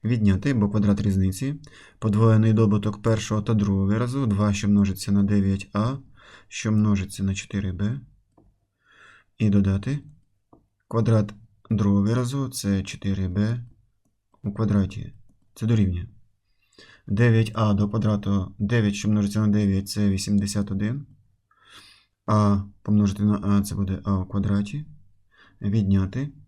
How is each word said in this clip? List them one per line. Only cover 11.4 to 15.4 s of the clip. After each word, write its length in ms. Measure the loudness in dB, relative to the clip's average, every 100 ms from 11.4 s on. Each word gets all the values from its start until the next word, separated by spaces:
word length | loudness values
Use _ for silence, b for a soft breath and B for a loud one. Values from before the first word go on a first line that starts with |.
| -20 _ _
другого 320 | 0 2 2
виразу – 460 | 2 0 -2 -4 -6
це 340 | -6 -2 -2
чотири 460 | -2 -8 -4 -4 -4
б 320 | -2 -2 -2 -8 -20 _ _ _ _ _ _
у 100 | -10
квадраті. 600 | -4 0 2 0 -4 -16 -18 -20 _